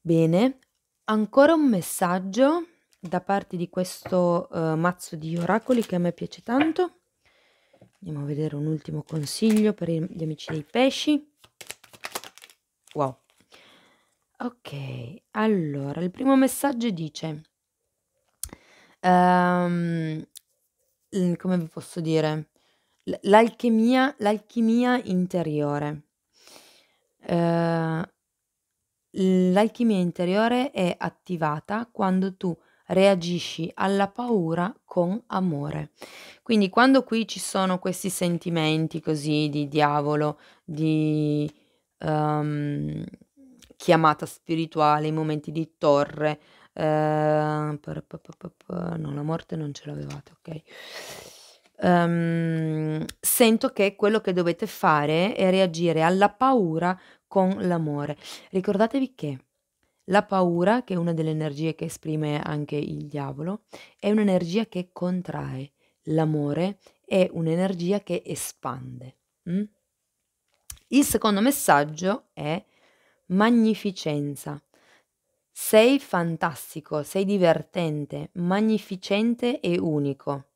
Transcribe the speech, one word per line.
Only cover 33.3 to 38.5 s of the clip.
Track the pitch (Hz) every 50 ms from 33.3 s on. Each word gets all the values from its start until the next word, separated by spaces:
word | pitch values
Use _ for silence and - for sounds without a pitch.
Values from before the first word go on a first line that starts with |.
| 175 170 - - - - 160 175 -
alla | - - 190 196 196 196 196
paura | _ - 240 247 233 202 170 160 165 165 175 196 - _ _
con | _ - 185 175 175 190 233 - _
amore. | - 196 190 180 156 143 143 151 151 151 151 147 _ _ - - - - - - - _ _
Quindi | - 233 214 202 185
quando | - 226 240 269 269 269 247
qui | - 226 226 220
ci | - - 190
sono | - - - 196 190 185 185 180
questi | - 190 180 - - 196
sentimenti | 180 - 185 175 170 165 - 175